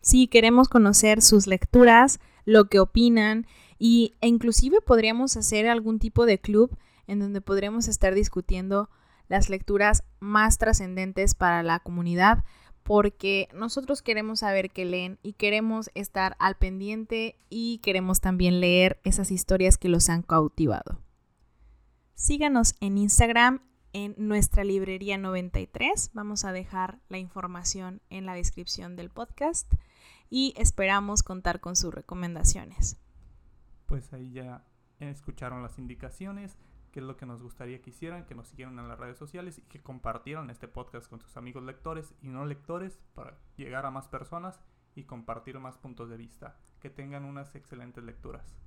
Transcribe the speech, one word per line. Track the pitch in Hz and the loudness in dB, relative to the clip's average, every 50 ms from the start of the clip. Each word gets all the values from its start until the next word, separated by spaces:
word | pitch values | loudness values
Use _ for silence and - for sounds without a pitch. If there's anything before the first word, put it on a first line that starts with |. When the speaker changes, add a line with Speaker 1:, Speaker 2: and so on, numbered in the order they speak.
Speaker 1:
Sí, | _ - - 254 254 | _ 6 6 6 6
queremos | 233 - 240 220 226 240 247 262 262 | 6 6 6 6 8 6 6 6 6
conocer | - 240 214 202 202 - - 214 214 214 214 | 6 6 6 6 6 4 4 4 4 6 6
sus | - 214 208 196 | 6 6 6 4
lecturas, | 196 190 180 - - - 247 247 240 226 233 247 277 - - - _ _ _ _ | 4 -2 -2 -2 4 8 8 10 10 10 10 8 8 4 -4 -8 _ _ _ _
lo | - 220 220 208 | 6 8 8 6
que | 202 - 202 | 8 6 4
opinan, | 190 - - 226 233 240 233 226 214 214 220 220 233 - _ _ _ _ _ _ | 4 4 4 2 4 4 4 4 2 0 -2 -4 -6 -10 _ _ _ _ _ _
y, | - 226 233 233 233 214 _ _ | 4 4 6 6 4 2 _ _
e | - | 0
inclusive | 233 233 226 226 233 220 - - 269 330 440 | 2 2 2 2 2 4 4 4 4 4 2
podríamos | - - 254 226 220 220 226 233 262 269 - | 4 6 4 4 4 2 0 0 -2 -2 -2
hacer | 226 214 - 220 208 214 233 | -4 -4 -2 0 0 2 2
algún | 233 233 214 220 220 220 | 0 0 0 -2 -2 -2
tipo | - 220 - - 233 | -2 -2 0 2 4
de | 233 202 190 | 4 4 2
club | _ - 208 214 233 262 - - _ _ _ _ _ | _ 0 4 4 4 4 2 -12 _ _ _ _ _
en | - 202 202 | -8 -6 -6
donde | 202 202 202 196 | -6 -4 -6 -8
podremos | 196 - 196 196 196 202 214 233 226 | -6 -4 -4 -4 -4 -4 -4 -4 -4
estar | - 214 - - 190 190 | -4 -2 0 0 2 2
discutiendo | 196 208 - - 180 180 - - 185 185 190 196 202 208 - _ _ _ _ _ _ _ _ | 0 0 -2 -4 -6 -4 -4 -4 -4 -4 -4 -2 -2 -4 -4 _ _ _ _ _ _ _ _
las | 180 196 208 - | 0 0 0 0
lecturas | 196 190 - - 208 202 202 208 214 - - - _ _ | 0 -6 -4 -2 0 2 4 4 4 2 0 -4 _ _
más | - 202 208 214 214 220 226 - | -8 0 2 2 4 4 2 0
trascendentes | - 220 220 - 196 180 180 190 190 190 190 - 196 208 - | 0 0 0 -2 -2 -6 -6 -6 -6 -6 -4 -2 0 0 0
para | - 185 180 170 170 170 | 0 0 0 0 0 0
la | 165 165 175 | 0 -2 -2
comunidad, | _ - 175 175 175 175 170 175 185 202 233 - - - _ _ _ _ - _ _ | _ -8 -8 -6 -4 -2 0 4 4 4 4 4 0 -4 _ _ _ _ -20 _ _
porque | - 208 208 202 208 202 _ - 196 196 196 190 - - | 2 2 4 2 2 -2 _ -4 -2 -2 -2 -4 -6 -10
nosotros | 165 220 233 - 277 262 262 285 269 _ | -10 -10 -8 -8 -8 -4 -4 -6 -6 _
queremos | - 226 214 214 220 220 214 | -4 -4 -4 -4 -6 -8 -6
saber | 220 208 196 196 190 190 | -4 -2 -2 -2 -2 -4
qué | _ - 185 | _ -8 -6
leen | 180 180 180 180 180 190 _ _ | -6 -4 -6 -6 -8 -12 _ _
y | 202 208 | -16 -10
queremos | _ - 208 208 214 220 226 220 220 220 - _ | _ -2 -2 0 0 -2 -2 -4 -6 -8 -10 _
estar | - 202 - _ 196 185 190 - _ | -12 -12 -8 _ -4 -4 -4 -2 _
al | - 190 196 | -2 -2 2
pendiente | - - 190 190 190 196 208 214 220 220 - 226 226 226 226 - _ _ _ | 0 -2 -2 -2 -8 -10 -8 -8 -10 -8 -8 -6 -6 -6 -6 -10 _ _ _
y | - 226 233 233 233 220 | -10 -8 -6 -6 -8 -6
queremos | - - 190 185 185 185 185 - | -4 -2 -2 -2 0 0 0 0
también | - 190 185 180 185 180 180 180 | 0 0 -2 0 2 2 2 2
leer | 180 175 175 180 180 190 - _ _ | 2 2 4 4 4 2 2 _ _
esas | 196 - - 196 - | -4 -4 -2 -4 -4
historias | 190 185 - - 190 185 185 185 190 - | -6 -8 -2 0 0 2 4 4 2 2
que | - 185 | 2 0
los | 175 170 - - | 2 2 2 2
han | 170 170 170 | 0 -2 -2
cautivado. | _ 170 160 156 147 _ - 160 143 104 - - - - - - _ _ _ _ _ _ _ _ _ _ _ _ _ _ _ _ _ _ _ _ _ _ | _ 0 2 2 0 _ -2 -2 -2 -2 -4 -6 -10 -12 -12 -12 _ _ _ _ _ _ _ _ _ _ _ _ _ _ _ _ _ _ _ _ _ _
Síganos | - - - 294 285 302 294 277 247 226 - - _ | -6 -2 -2 0 0 0 0 2 2 2 0 -2 _
en | - 196 196 202 | -6 -4 -2 -2
Instagram, | 202 208 - - 240 226 233 233 240 247 262 269 _ _ _ _ _ _ _ | 0 0 2 2 2 2 2 4 4 4 2 0 _ _ _ _ _ _ _
en | 196 202 202 208 - | -12 -12 -12 -10 -8
Nuestra | 214 214 208 208 196 - - - 202 | -6 -2 0 0 -2 2 0 0 0
Librería | 202 196 196 190 190 190 185 196 202 196 | 0 -2 -2 -4 -6 -8 -10 -8 -8 -8
noventa | 196 196 190 185 180 180 180 - 190 | -8 -8 -8 -8 -8 -8 -8 -8 -10
y | 185 _ | -10 _
tres. | _ - 247 294 392 427 - - _ | _ -6 -4 -4 -4 -4 -6 -10 _
Vamos | 226 208 208 208 202 - | -14 -12 -10 -10 -10 -8
a | 196 | -8
dejar | 185 185 185 - - 190 185 185 190 _ _ _ | -10 -12 -12 -12 -10 -10 -10 -10 -10 _ _ _
la | 190 190 | -14 -14
información | 185 180 _ 190 185 180 180 175 175 180 - 196 185 185 185 202 _ _ | -14 -14 _ -14 -14 -14 -14 -10 -10 -10 -8 -8 -12 -16 -16 -18 _ _
en | - 190 190 | -16 -14 -14
la | 185 185 | -12 -10
descripción | 180 175 - - - 175 - - - 175 175 180 | -4 -4 -4 -4 -6 -12 -14 -14 -14 -14 -18 -18
del | 175 170 180 | -18 -18 -18
podcast | _ - 233 - - - 277 285 339 - - - - - - _ _ _ _ _ _ _ _ _ | _ -16 -16 -16 -12 -8 -8 -6 -6 -8 -4 -4 -4 -4 -4 _ _ _ _ _ _ _ _ _
y | - 254 269 269 - | -6 -4 -4 -4 -4
esperamos | - - - - - 196 190 196 202 202 202 208 208 - | 0 0 0 0 0 -4 -2 -2 -2 -4 -4 -6 -6 -6
contar | - 190 185 185 180 170 180 | -8 -10 -8 -8 -8 -8 -8
con | - 175 180 | -10 -8 -8
sus | - - 175 - | -8 -8 -8 -12
recomendaciones. | - - - 175 180 180 175 170 160 160 - - - - - - - - - - - _ _ _ - - - _ _ _ _ _ _ _ _ - _ _ | -14 -18 -16 -14 -12 -12 -12 -10 -2 -2 -2 -2 -2 -10 -20 -6 -6 -6 -6 -6 -14 _ _ _ -20 -20 -20 _ _ _ _ _ _ _ _ -20 _ _
Speaker 2:
Pues | - 143 139 123 - - | -8 -8 -8 -8 -14 -20
ahí | 131 127 131 123 | -20 -20 -18 -18
ya | 131 127 127 123 - _ _ _ _ _ _ _ _ | -18 -18 -18 -20 -20 _ _ _ _ _ _ _ _
escucharon | 147 143 139 143 _ - 147 - 131 123 123 123 123 | -18 -18 -18 -16 _ -18 -16 -14 -14 -14 -14 -14 -16
las | 113 - - | -16 -16 -18
indicaciones, | 127 120 123 - - 131 - - 185 196 202 202 202 190 - _ _ _ _ _ _ _ | -18 -18 -18 -18 -20 -20 -18 -18 -18 -18 -16 -18 -18 -20 -20 _ _ _ _ _ _ _
qué | _ 147 | _ -20
es | 131 | -18
lo | 131 131 | -18 -18
que | 127 135 | _ -20
nos | 127 120 117 123 | -20 -20 -20 -20
gustaría | 120 - _ 127 123 127 127 | -20 -20 _ -20 -20 -20 -20
que | 123 - | _ -20
hicieran, | 117 _ 160 165 175 175 165 | -20 _ -18 -18 -18 -18 -20
que | _ 139 | _ -20
nos | 120 113 - | -20 -20 -20
siguieran | _ - 127 127 127 123 | _ -20 -20 -20 -20 -20
en | 120 | -20
las | 120 117 113 | -20 -20 -20
redes | 120 123 123 | -20 -20 -20
sociales | _ 151 147 147 180 180 185 165 | _ -20 -20 -20 -20 -20 -20 -20
y | - _ | -20 _
que | _ _ 123 | _ _ -20
compartieran | _ - 131 127 - 120 110 107 _ 135 147 160 156 123 | _ -20 -20 -14 -12 -12 -12 -12 _ -16 -16 -16 -16 -18
este | 117 - - 117 | -20 -20 -20 -20
podcast | _ 123 123 - - 120 117 _ | _ -18 -20 -18 -20 -20 -20 _
con | - 117 | -20 -20
sus | _ _ _ 127 | _ _ _ -20
amigos | 120 123 127 135 127 | -20 -20 -20 -20 -20
lectores | 127 127 _ - 160 160 160 156 147 _ _ | -20 -20 _ -16 -16 -16 -16 -18 -20 _ _
y | - 135 | -20 -20
no | 127 131 139 | -16 -14 -14
lectores | 147 143 143 143 - 165 175 190 190 180 _ _ _ _ | -14 -14 -16 _ -16 -14 -14 -14 -16 -20 _ _ _ _
para | - - - - _ _ _ _ | -20 -20 -20 -20 _ _ _ _
llegar | - 139 131 127 131 135 | -20 -18 -14 -14 -12 -12
a | 139 | -12
más | 131 135 131 _ | -14 -14 -18 _
personas | - 135 127 - 170 170 175 185 185 _ _ _ _ _ _ _ _ | -18 -18 -18 -16 -18 -16 -16 -18 -20 _ _ _ _ _ _ _ _
y | - 139 | -20 -20
compartir | _ 139 120 113 - 117 117 _ 139 127 135 | _ -20 -20 -18 -18 -18 -18 _ -20 -20 -20
más | 131 131 123 _ | -20 -20 -20 _
puntos | _ 135 123 - 117 117 | _ -20 -20 -20 -20 -20
de | 117 113 | -20 -20
vista. | 120 117 _ _ - 127 _ _ _ _ _ _ | -20 -20 _ _ -20 -20 _ _ _ _ _ _
Que | _ 139 | _ -20
tengan | 139 - 139 139 139 139 143 | _ -20 -20 -20 -20 -20 -18
unas | 139 139 139 139 143 _ | -18 -20 -20 -20 -20 _
excelentes | 139 135 _ - 123 123 120 120 - 120 | -20 _ _ -20 -20 -20 -20 -20 -20 -20
lecturas. | 113 - - - - - - - - - - - | -20 -20 -20 -20 -20 -20 -20 -20 -20 -20 -20 -20